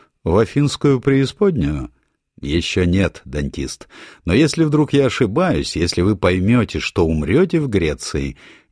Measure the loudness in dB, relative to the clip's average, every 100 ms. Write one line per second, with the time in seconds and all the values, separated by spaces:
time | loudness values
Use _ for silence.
0 | _ _ 0 2 2 0 -2 0 0 2
1 | 2 0 0 0 0 0 -2 -2 -8 _
2 | _ _ _ _ -4 -2 -2 0 2 2
3 | 0 -2 -12 -8 -6 -6 -10 -10 -18 -20
4 | -20 -12 0 2 2 2 0 2 2 2
5 | 2 2 -2 0 0 -2 -2 -2 -2 0
6 | 0 2 2 2 2 2 0 -4 -4 0
7 | 0 0 0 2 2 0 0 0 0 -4
8 | -6 -6 -6 -8 -18 -20 _